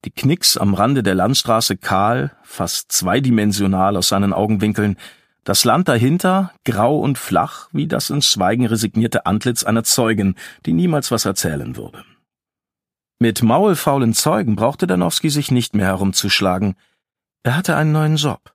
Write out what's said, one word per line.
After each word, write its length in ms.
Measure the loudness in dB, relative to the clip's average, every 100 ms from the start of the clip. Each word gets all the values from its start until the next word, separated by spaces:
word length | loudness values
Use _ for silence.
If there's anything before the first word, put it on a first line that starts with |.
| -12
Die 60 |
Knicks 440 | -2 0 2 0 0
am 180 | 0
Rande 300 | 2 2 2
der 120 | 0 2
Landstraße 600 | 2 0 0 0 0 -4
kahl, 560 | -2 0 0 0 -4 -8
fast 500 | _ -8 -6 -6 -4
zweidimensional 1040 | -4 0 0 2 2 2 0 0 2 2 0
aus 100 | 0
seinen 240 | 0 0
Augenwinkeln. 640 | 0 0 0 0 0 -2 -2 -10 -20 _ _
Das 220 | -2 0 2
Land 240 | 2 2
dahinter, 640 | 2 2 2 2 0 -2 _
grau 340 | -6 0 0 2
und 200 | -2 -4
flach, 500 | -2 -2 -2 -6 -10
wie 140 | -6 -4
das 220 | -4 -2
ins 180 | -2 0
Schweigen 380 | 0 0 2 0
resignierte 580 | 0 0 0 0 0 0
Antlitz 400 | 0 0 -2 0
einer 180 | -2
Zeugin, 520 | 0 0 2 2 0 -2 -10 -10 -2
die 60 |
niemals 400 | 0 2 0 -2
was 140 | -2 -2
erzählen 500 | -2 -4 -4 -8 -12
würde. 300 | -14 -18 -20 _ _ _ _ _ _ _ _ _ _ _
Mit 240 | 0 2
maulfaulen 680 | 2 4 4 2 0 2 2
Zeugen 420 | 0 0 0 0 0
brauchte 320 | 0 0 -2
Danowski 420 | 0 0 0 -2
sich 220 | -2 0
nicht 240 | 0 0 0
mehr 120 | 0
herumzuschlagen. 880 | 0 0 -2 -2 0 0 0 -2 -4 _ _ _ _ _ _
Er 140 | -2 -2
hatte 180 | 0 0
einen 160 | 2
neuen 240 | 2 0 0
Job. 380 | -2 -6 -12